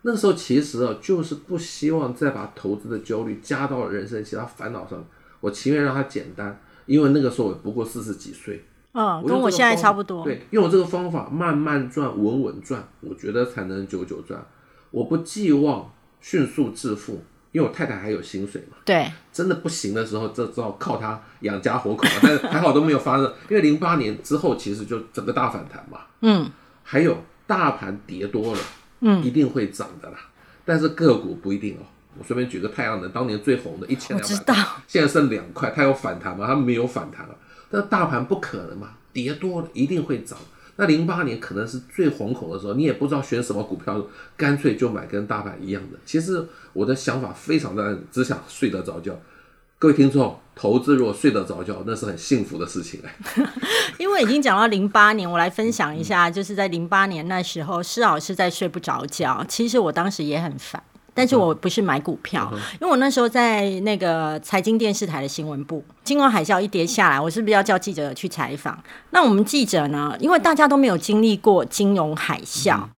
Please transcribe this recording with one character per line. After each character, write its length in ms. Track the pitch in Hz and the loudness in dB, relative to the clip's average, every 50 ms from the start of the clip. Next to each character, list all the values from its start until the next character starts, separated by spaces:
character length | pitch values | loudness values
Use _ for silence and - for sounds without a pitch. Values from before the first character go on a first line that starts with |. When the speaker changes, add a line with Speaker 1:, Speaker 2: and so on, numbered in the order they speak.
| - | -2
Speaker 1:
那 120 | 240 226 | -2 0
时 100 | 202 - | 2 4
候 60 | 202 | 2
其 280 | 175 - - - 123 143 | 2 2 0 2 2 2
实 220 | 147 - - 117 | 2 0 -2 -2
啊， 140 | 123 117 107 - | -2 -2 -2 -6
就 220 | - - 190 170 | -2 0 0 0
是 100 | 151 - | 0 -4
不 240 | 151 147 - - 185 | -8 -10 -8 -8 -8
希 360 | 165 165 - - - 151 151 | -8 -8 -10 -8 -4 -2 0
望 200 | 160 160 143 123 | 0 0 -2 -4
再 180 | 123 - 151 139 | -4 -2 -2 -2
把 220 | 135 107 98 - - | -2 -4 -10 -12 -14
投 180 | - - 98 104 | -8 -4 -4 -4
资 140 | 104 - 113 | -4 -6 -8
的 100 | 117 104 | -8 -8
焦 240 | - - 113 107 | -6 -6 -6 -4
虑 160 | - 113 107 104 | -4 -6 -8 -10
加 280 | - - 143 131 139 135 | -6 -6 -4 -4 -2 -4
到 180 | 135 123 110 92 | -4 -4 -4 -4
人 160 | 98 101 98 | -6 -6 -8
生 200 | 110 120 107 107 | -8 -8 -10 -8
其 100 | - 98 | -8 -8
他 100 | 104 120 | -10 -10
烦 280 | 127 - - - 107 | -10 -12 -12 -12 -10
恼 120 | 117 98 - | -10 -10 -12
上， 200 | - 92 82 82 - _ _ _ _ _ _ | -12 -14 -14 -14 -18 _ _ _ _ _ _
我 100 | - 101 | -6 -6
情 240 | 101 - - 131 | -6 -2 0 2
愿 120 | 147 151 143 | 2 2 2
让 100 | 139 131 | 0 0
它 80 | 139 | -2
简 240 | 131 - - 98 - 92 92 | -4 -4 -6 -10 -10 -10 -12
单， 260 | - 104 101 104 - _ _ _ - _ | -10 -10 -10 -10 -14 _ _ _ -20 _
因 140 | - 135 151 | 2 4 4
为 100 | 151 135 | 6 6
那 100 | 139 151 | 4 4
个 100 | 135 123 | 4 2
时 100 | 120 - | 0 0
候 60 | 117 | -2
我 80 | 101 92 | -2 -2
不 160 | - - 104 | -4 -8 -6
过 140 | 107 120 110 | -4 -4 -4
四 180 | 110 - 120 | -4 -6 -10
十 140 | 107 110 95 | -8 -8 -10
几 160 | - - 98 | -10 -12 -18
岁。 320 | 92 - - - 92 80 _ _ _ _ _ _ _ | -18 -16 -14 -14 -14 -14 _ _ _ _ _ _ _
Speaker 2:
嗯， 280 | 240 220 202 175 160 | -2 0 0 0 -2
Speaker 1:
我 60 | - 147 | 0 0
用 0 | |
这 0 | |
个 60 | 247 | 2
方 0 | |
法， 20 | |
Speaker 2:
跟 40 | 262 | 2
我 80 | 254 214 | 2 2
现 140 | 180 - 247 | 4 4 4
在 120 | 233 226 | 4 4
差 160 | 175 190 208 | 6 4 4
不 100 | 202 196 | 4 2
多。 220 | 202 - 185 170 165 | -4 -6 -8 -6 -4
Speaker 1:
对， 200 | 147 123 123 - - | -4 -6 -6 -8 0
用 140 | 208 220 185 | 4 4 4
我 40 | 160 | 6
这 80 | 185 | 6
个 80 | 185 180 | 4 4
方 240 | 165 - 180 180 175 | 2 -2 -4 -4 -2
法 200 | 165 143 104 - | -4 -4 -6 -4
慢 260 | 135 165 175 170 151 | -4 -2 0 0 0
慢 320 | 147 151 156 147 143 127 123 | 0 0 0 0 -2 -2 -2
赚， 200 | - 151 143 123 | -4 -2 -2 -2
稳 340 | - 104 104 107 120 135 | 0 0 0 2 2 0
稳 180 | 127 - - 98 | -2 -2 -6 -8
赚， 240 | 98 - 135 110 98 - _ _ | -8 -8 -8 -8 -8 -14 _ _
我 160 | - - - | -14 -14 -14
觉 160 | - - 104 | -10 -8 -4
得 160 | 104 120 123 | 0 0 -2
才 160 | 123 - 110 95 | -2 -4 -8 -8
能 200 | 92 95 98 98 | -6 -6 -8 -6
久 180 | 95 101 90 92 | -6 -6 -8 -6
久 160 | 90 - 82 | -8 -10 -12
赚。 220 | 85 - - 82 - _ _ _ _ _ _ _ _ _ | -12 -14 -14 -14 -14 _ _ _ _ _ _ _ _ _
我 140 | - 120 113 | -4 -4 -2
不 120 | - 160 165 | 0 -2 -2
寄 340 | 165 - - 214 208 170 | -2 -6 -6 -2 2 4
望 360 | 147 139 147 147 131 104 - - - _ _ _ _ _ | 4 6 4 2 0 -2 -6 -14 -20 _ _ _ _ _
迅 240 | _ - - 175 135 | _ -2 0 0 0
速 260 | 117 - 160 135 113 | 0 0 -2 -2 -2
致 260 | 101 - - 123 104 | -2 -6 -6 -6 -6
富， 260 | - - - 107 85 - _ _ _ _ _ | -6 -6 -12 -12 -12 -12 _ _ _ _ _
因 100 | - 160 | -2 0
为 60 | 143 110 | 0 0
我 40 | |
太 140 | - - 165 | -2 -6 -6
太 100 | - 113 | -6 -6
还 140 | 92 98 107 | -8 -6 -6
有 100 | 110 87 | -6 -6
薪 240 | 85 - - 95 98 | -6 -10 -8 -8 -8
水 160 | 101 - - | -8 -10 -14
嘛。 140 | - - - - _ | -16 -16 -20 -8 _
Speaker 2:
对。 240 | - 190 165 139 127 - - _ _ | 2 2 2 2 -2 -6 -14 _ _
Speaker 1:
真 160 | _ - 175 185 | _ -4 0 0
的 60 | 170 | -2
不 140 | 165 - 165 | -2 -2 -6
行 260 | - - - 101 101 | -6 -4 -6 -4 -4
的 100 | 113 113 | -4 -4
时 120 | 110 104 | -4 -4
候， 100 | 107 110 107 | -4 -4 -4
就 140 | - 120 117 110 | -4 -4 -6 -4
只 120 | - 120 | -4 -6
好 120 | 117 107 98 - | -6 -6 -6 -6
靠 160 | - - 117 | -6 -4 -4
她 260 | - 110 107 110 110 - - - _ | -4 -4 -6 -8 -8 -12 -20 -20 _
养 200 | 104 104 101 95 | -6 -6 -4 -2
家 160 | - 120 110 127 | -2 -2 -2 -2
活 160 | - 101 110 | -2 -4 -2
口 80 | 107 | 0
嘛。 80 | - - - - | 0 0 4 6
但 120 | - 147 | 6 6
是 140 | 147 143 - - | 6 4 0 0
还 120 | - - | 0 2
好 120 | 175 156 | 4 4
都 100 | - 147 | 4 4
没 80 | 156 160 | 4 4
有 80 | 147 127 | 2 2
发 200 | - 135 131 139 | 2 2 2 2
生， 140 | 135 120 - - | 2 0 -2 -10
Speaker 2:
<laughs> 80 | - - | -4 0
Speaker 1:
因 80 | 214 | 2
为 60 | 208 | 4
零 160 | 160 151 147 151 | 6 4 4 4
八 160 | 175 165 170 | 2 2 2
年 260 | 151 120 107 104 - | 2 0 -2 -4 -6
之 160 | - - 143 | -4 -2 -2
后 200 | 151 - 160 120 | 0 2 0 0
其 180 | - - 101 104 | 0 -4 -8 -6
实 100 | 107 104 | -6 -6
就 140 | - 117 113 117 - | -6 -8 -8 -8 -10
整 120 | _ - 101 | _ -6 -6
个 80 | 110 | -4
大 160 | 120 123 127 123 | -2 -2 -2 -2
反 160 | - - - - | -4 -8 -12 -12
弹 140 | - - - - | -16 -18 -18 -18
嘛。 120 | - - - _ _ _ | -20 -20 -20 _ _ _
Speaker 2:
嗯。 280 | 226 226 208 180 147 139 - _ _ _ _ _ | 4 4 4 4 2 -2 -8 _ _ _ _ _
Speaker 1:
还 160 | _ - - 139 | _ 0 2 4
有 180 | 165 160 - - - _ _ _ _ | 4 4 2 0 -6 _ _ _ _
大 240 | - 202 185 170 143 | -2 0 0 2 0
盘 240 | - - 101 95 101 98 - | -2 -2 -8 -10 -10 -12 -12
跌 220 | - 87 92 98 | -14 -10 -8 -8
多 260 | 101 107 113 107 113 107 | -4 -2 -2 -2 -2 -4
了， 60 | 101 101 - - - _ _ _ _ | -4 -6 -8 -14 -20 _ _ _ _
Speaker 2:
嗯。 240 | 240 220 202 180 151 | 4 4 4 6 4
Speaker 1:
一 60 | 123 | 2
定 180 | 120 156 143 123 | 4 4 2 4
会 220 | - 135 104 98 | 2 -2 -2 -2
涨 180 | - - 95 - - 78 | -4 -10 -12 -12 -12 -18
的 80 | - - | -18 -18
啦。 80 | - - - - _ _ - _ _ _ _ | -18 -18 -20 -20 _ _ -20 _ _ _ _
但 120 | - 165 156 | 0 2 2
是 120 | 156 156 | 2 0
个 260 | 160 - 165 147 117 | 0 4 6 6 6
股 180 | - - 87 85 | 6 2 -6 -10
不 160 | - - 95 | -6 -4 -4
一 60 | 101 | -4
定 200 | 101 107 101 90 | -4 -4 -8 -8
哦。 60 | 85 - - _ _ _ _ - 139 | -10 -16 -20 _ _ _ _ -20 -20
我 60 | - | -8
随 120 | - 120 | -6 -4
便 100 | 123 127 | -4 -2
举 140 | 123 98 92 | -4 -4 -6
个 80 | 92 107 | -6 -6
太 160 | - - 123 | -6 -6 -4
阳 160 | 110 110 98 | -4 -4 -6
能， 100 | 90 - | -8 -8
当 160 | - 117 127 | -6 -4 -4
年 140 | 120 107 107 | -2 -4 -2
最 160 | - 143 127 | 2 2 2
红 240 | 120 - 85 80 85 | 2 0 -10 -12 -10
的 60 | - | -4
一 100 | - 135 | -4 -4
千 180 | - - - - | -6 -4 -6 -6
两 60 | 190 | -4
百， 20 | |
Speaker 2:
我 60 | - - | -4 -4
知 160 | 208 202 - | -6 -2 2
道。 100 | - 240 202 196 - - - - | 2 2 4 2 -2 -4 -12 -14
Speaker 1:
现 140 | _ - 180 | _ 2 2
在 80 | 151 139 | 4 4
剩 220 | - 165 143 127 | 4 4 4 4
两 120 | 110 90 85 87 85 | 0 -4 -6 -10 -8
块， 180 | - - 110 - | -6 -6 -4 0
它 80 | 147 | 2
有 120 | 139 135 131 | 4 4 2
反 260 | - - 98 90 87 | 2 -2 -8 -8 -6
弹 160 | - 95 90 | -8 -8 -6
吗？ 100 | 95 104 | -4 -2
它 80 | 120 135 | 0 0
没 200 | 147 131 123 120 | 2 2 2 2
有 120 | 117 120 | 2 0
反 240 | 123 - 110 107 101 | -2 -4 -8 -10 -10
弹 160 | - - - | -14 -16 -16
了。 80 | - - - _ _ - - - _ | -18 -18 -20 _ _ -20 -20 -12 _
但 180 | - 202 202 - | -4 -4 0 0
大 160 | 214 185 170 | 0 0 0
盘 180 | 139 131 120 | 0 0 -4
不 160 | 127 - 196 190 | 0 -2 -2 -4
可 200 | - - - 98 90 | -4 -8 -10 -10 -10
能 120 | 80 85 | -12 -12
嘛， 140 | 98 101 101 - _ _ _ _ | -14 -14 -16 -18 _ _ _ _
跌 180 | 131 120 135 | -6 -4 -4
多 300 | 151 151 190 185 180 170 | -6 -4 -6 -4 -4 -4
了 60 | 165 - | -8 -8
一 140 | - 110 135 | -2 -2 0
定 160 | 147 185 160 | 0 0 -2
会 180 | 139 - 135 110 | 0 -2 -4 -4
涨。 180 | - - - - - - - - - - _ | -4 -12 -16 -16 -18 -20 -20 -20 -20 -18 _
那 80 | - 202 | -2 4
零 220 | 180 151 156 170 | 4 4 4 4
八 160 | 170 175 175 | 0 0 0
年 180 | 170 131 113 110 | -2 -2 -4 -6
可 140 | - - 95 | -8 -8 -6
能 120 | 101 113 | -6 -6
是 120 | 117 - 127 | -6 -8 -12
最 300 | - - - - 175 147 | -12 -8 -2 2 2 2
惶 220 | - - 104 104 123 | 2 0 -4 -6 -4
恐 160 | - 92 80 | -6 -6 -10
的 80 | 87 95 | -10 -8
时 80 | 98 | -6
候， 80 | 104 101 | -4 0
你 80 | 131 | 2
也 100 | 156 151 | 2 2
不 140 | - - 143 | 2 0 -2
知 80 | 139 151 | -2 -2
道 80 | 139 | -2
选 200 | 131 - 120 117 | -2 -2 -2 -2
什 120 | 120 - 104 | -2 -2 -4
么 80 | 104 | -4
股 140 | 104 - - | -4 -6 -8
票， 280 | - - - 101 104 101 - - - - - _ | -6 -6 -6 -4 -4 -6 -8 -14 -20 -20 -20 _
干 200 | - 156 139 143 139 | 0 2 2 2 4
脆 180 | - 135 107 | 2 0 2
就 140 | - 127 117 | 2 0 0
买 160 | 104 - - | 0 -4 -8
跟 200 | - - 101 107 | -6 -6 -6 -4
大 140 | 104 110 104 | -4 -6 -6
盘 160 | 101 98 87 - | -6 -8 -12 -10
一 80 | 95 95 | -8 -6
样 120 | 101 98 95 - | -6 -6 -8 -12
的。 80 | - - _ | -16 -18 _
其 160 | - - 160 | -2 -2 -2
实 260 | 160 190 185 170 165 165 - - - - _ | 0 0 -4 -4 -4 -8 -14 -20 -20 -10 _
我 100 | - 104 | -2 0
的 100 | 117 135 | 0 0
想 280 | 131 - 131 120 131 | 0 -2 -4 -4 -4
法 100 | 127 92 | -6 -8
非 260 | 85 - - - 156 151 | -10 -12 -4 0 0 0
常 160 | 131 101 90 | 0 -2 -4
单 100 | 107 101 | -4 -2
纯， 200 | 104 101 85 - - | -2 -4 -6 -8 -6
只 120 | - 127 | -2 -2
想 200 | 127 - 101 - - | 0 0 -2 -6 -6
睡 220 | - - - 135 107 | -18 -4 -2 -2 -2
得 140 | 92 92 | -2 -4
着 180 | 87 - 80 85 | -6 -8 -10 -8
觉。 180 | 85 98 87 - - _ _ - _ _ _ _ _ _ _ _ | -10 -10 -10 -10 -16 _ _ -20 _ _ _ _ _ _ _ _
各 100 | - 156 | 4 6
位 60 | 143 | 8
听 160 | - 139 135 | 8 6 6
众， 280 | 131 143 123 - - - _ _ _ | 6 4 2 2 -2 -10 _ _ _
投 240 | - - 101 117 127 | -2 2 4 4 4
资 180 | 123 139 143 | 6 4 4
如 80 | 127 123 | 4 4
果 80 | 107 | 2
睡 180 | 101 - - 143 | 0 2 2 2
得 120 | 107 101 90 | 2 2 -2
着 200 | 85 98 85 92 | -4 -8 -8 -6
觉， 180 | 104 98 87 95 | -8 -8 -8 -6
那 100 | 110 113 | -6 -6
是 80 | - - | -4 -6
很 100 | 104 90 | -8 -8
幸 280 | 82 - - 139 117 98 | -8 0 0 2 2 2
福 140 | - - 82 | -2 -6 -8
的 80 | 87 | -8
事 160 | 85 - 90 | -6 -6 -8
情 180 | - - - - - | -8 -8 -14 -14 -16
哎。 420 | - - - 196 - - 220 294 - - | -18 -18 -14 -14 -4 -2 -2 -2 -2 -4
Speaker 2:
<laughs> 400 | 262 - - 440 466 - - - - | -8 -4 -2 0 -2 -2 -2 -6 -4
因 120 | 339 392 | -2 0
为 120 | 403 359 | 2 2
已 40 | 247 | 4
经 140 | 208 262 294 | 4 2 2
讲 180 | 269 254 190 202 | 4 4 4 4
到 80 | 220 | 4
零 200 | 233 214 190 196 202 | 4 4 2 0 4
八 240 | - 214 208 214 - | 6 6 6 6 6
年， 160 | 214 185 170 | 2 -2 -2
我 80 | 175 170 | 2 2
来 100 | 170 180 | 2 2
分 240 | 175 - 220 226 | 0 -2 -2 -2
享 240 | 226 - 175 147 151 | 0 -2 -2 -4 -2
一 60 | 160 | -6
下， 260 | 160 151 202 180 175 170 | -4 0 2 2 2 2
Speaker 1:
嗯。 40 | |
Speaker 2:
就 100 | 165 196 | 2 -4
是 120 | 196 202 208 | -6 -4 -2
在 140 | 190 196 190 | -2 -2 -2
零 180 | 170 170 170 | -2 -4 -2
八 200 | 170 202 196 196 | 0 2 2 2
年 200 | 196 180 156 156 | 0 -2 -6 -6
那 160 | 175 185 185 | -4 -4 -4
时 220 | 175 - - 170 151 | -4 -4 -6 -8 -6
候， 180 | 170 185 170 | -4 -4 -4
施 180 | 175 - - 220 | -4 -4 -2 2
老 180 | 240 202 156 151 | 4 4 4 2
师 140 | 156 - 190 | -2 -6 -2
在 160 | 170 190 180 | 0 0 0
睡 180 | 170 - 196 175 | 0 -2 -4 -4
不 100 | - 180 | -4 -6
着 260 | - - 131 131 131 | -4 -4 -4 -4 -6
觉， 380 | 143 - - 170 131 131 - - - | -8 -4 -2 -2 -2 0 -2 -4 -6
其 200 | - - 233 233 | -2 -2 -2 2
实 100 | 214 247 | 2 2
我 120 | 196 160 | 2 2
当 200 | 147 175 175 196 | 0 0 -2 -2
时 120 | 196 - | -2 -4
也 180 | 156 147 143 156 | -4 -2 -2 -2
很 180 | 170 160 139 135 | -4 -4 -6 -10
烦。 240 | - - - - _ _ _ _ _ _ _ | -12 -12 -14 -14 _ _ _ _ _ _ _
但 140 | 247 254 247 | 0 2 4
是 80 | 269 | 4
我 180 | 240 185 165 156 | 4 4 4 2
不 140 | - - 185 | 0 -2 0
是 140 | - 233 | 0 2
买 180 | 202 175 135 143 | 2 2 0 0
股 160 | 143 180 156 - | -2 -4 -6 -6
票， 260 | - - - 143 104 98 110 | -8 -6 -4 -4 -4 -4 -6
Speaker 1:
嗯 40 | 104 | -8
哼。 60 | 104 - - - | -8 -10 -8 -4
Speaker 2:
因 60 | 320 | 2
为 40 | 370 | 2
我 60 | 302 | 4
那 140 | 254 262 277 | 4 4 4
时 100 | 262 269 | 4 4
候 80 | 240 233 | 2 4
在 400 | 233 247 240 233 220 208 202 202 190 185 | 4 4 4 4 4 2 0 0 0 0
那 180 | 196 214 208 185 | 0 0 0 0
个 420 | 185 175 165 160 160 151 156 151 | 0 0 0 0 0 -2 -4 -6
财 220 | - - - 190 | -6 -2 -2 0
经 160 | 180 220 220 226 | 2 2 2 2
电 160 | 233 214 196 | 2 2 0
视 100 | - 214 | 0 -2
台 160 | 185 160 139 | -4 -4 -4
的 80 | 135 139 | -6 -6
新 180 | - - 151 | -6 -6 -8
闻 160 | 151 147 139 143 | -6 -6 -8 -8
部， 200 | - 165 147 143 - - _ _ | -8 -8 -10 -10 -14 -20 _ _
金 120 | - 285 | 0 2
融 140 | 294 277 262 | 4 4 4
海 120 | 220 185 | 4 2
啸 160 | 156 156 202 180 | 2 2 2 2
一 80 | 202 | 2
跌 200 | 202 - 180 165 | 0 0 0 0
下 240 | 165 - 226 190 170 | 0 2 4 4 6
来， 100 | 139 139 | 4 4
我 80 | 151 165 | 0 0
是 140 | 160 220 | -2 -2
不 60 | 220 208 | 2 4
是 40 | |
要 100 | 220 196 | 4 4
叫 140 | 196 220 196 | 6 4 2
记 160 | 185 - 202 | 2 2 -4
者 220 | 180 151 147 139 135 | -4 -4 -4 -4 -6
去 120 | - - | -6 -8
采 300 | 175 - 160 135 120 139 | -8 -4 -4 -6 -6 -6
访？ 260 | 143 - 147 - 165 - - - - - _ | -6 -6 -8 -8 -8 -14 -20 -20 -20 -16 _
那 120 | - 359 | 4 6
我 60 | 330 240 | 6 8
们 160 | 202 196 214 | 6 6 4
记 220 | 202 - 285 247 | 4 4 2 2
者 200 | - - 165 147 143 | 4 2 2 2 2
呢， 280 | 147 143 147 147 - - | 0 0 0 -2 -2 0
因 100 | - 302 | 2 4
为 80 | 359 320 | 4 6
大 160 | - 339 311 | 6 4 6
家 120 | 277 302 | 6 6
都 80 | 277 285 | 6 6
没 120 | 277 269 | 6 6
有 100 | 240 185 | 4 2
经 240 | 160 - - 208 214 | 0 0 2 4 4
历 160 | 220 226 208 | 6 4 4
过 260 | 202 - 220 196 175 123 | 4 6 6 6 6 4
金 300 | - - - 202 196 202 | 0 -2 0 2 4 4
融 220 | 185 156 156 156 | 2 2 0 -2
海 240 | 147 - - 156 - | -4 -2 -4 -4 -4
啸， 340 | - - - 131 131 190 151 | -6 -8 -6 0 2 2 2
Speaker 1:
嗯 40 | 98 | 2
哼。 100 | 101 107 - | 0 -8 -14